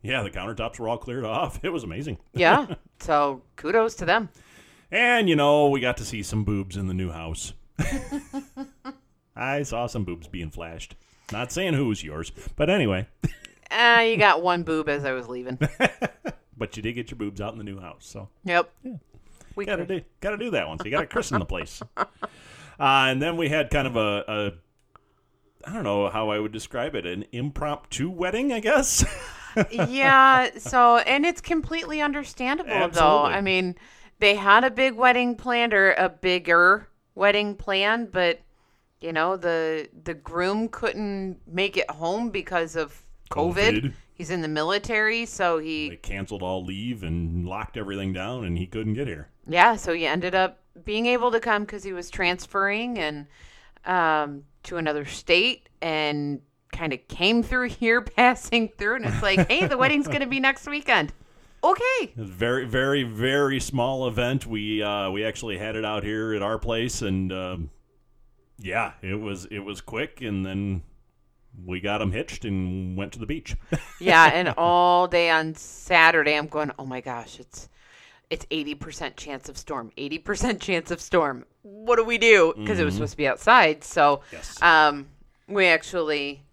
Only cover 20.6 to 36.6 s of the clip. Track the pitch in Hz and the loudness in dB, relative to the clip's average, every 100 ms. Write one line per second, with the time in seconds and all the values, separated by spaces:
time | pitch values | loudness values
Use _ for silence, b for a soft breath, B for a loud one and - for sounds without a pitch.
20.6 | 80 80 104 139 160 240 - - - - | -4 -6 -4 -4 -2 -4 -4 -4 -4 -6
21.6 | - - 220 - - _ - B B B | -8 -12 -16 -8 -8 _ -16 B B B
22.6 | B B 139 135 131 131 151 170 160 151 | B B 4 4 4 2 -2 -2 0 0
23.6 | 143 147 131 120 107 104 - 107 104 85 | 0 0 0 0 0 0 -4 -4 -4 -6
24.6 | _ _ _ _ _ _ _ _ _ _ | _ _ _ _ _ _ _ _ _ _
25.6 | - 214 131 101 101 110 110 107 107 107 | -14 -8 -2 0 0 0 -2 -2 -2 -6
26.6 | - 127 135 131 87 90 104 120 139 143 | -10 -6 -4 -4 -6 -8 -8 -8 -6 -6
27.6 | 151 147 - - 160 180 180 214 277 233 | -6 -6 -8 -6 -6 -4 -4 -2 -2 -2
28.6 | 208 262 269 - - B B B B - | 2 2 2 2 0 B B B B -2
29.6 | - 226 175 254 269 269 269 262 254 - | 0 0 -2 2 6 8 8 8 4 -2
30.6 | - 262 240 240 - 269 320 349 - 339 | -2 6 8 6 4 2 2 0 -2 -2
31.6 | 285 330 320 302 294 285 285 - 254 294 | -2 -8 -6 -2 -2 -2 -8 -6 -2 -2
32.6 | 359 - 175 170 156 151 147 196 196 185 | -2 -2 0 4 6 6 4 2 2 2
33.6 | 185 175 b b b _ 208 202 196 208 | 0 -4 b b b _ 4 4 8 8
34.6 | 262 220 262 220 247 247 247 233 254 240 | 8 2 0 4 4 4 2 -2 -2 0
35.6 | 233 214 190 - 185 175 185 180 175 170 | 2 4 4 4 2 0 -2 0 4 6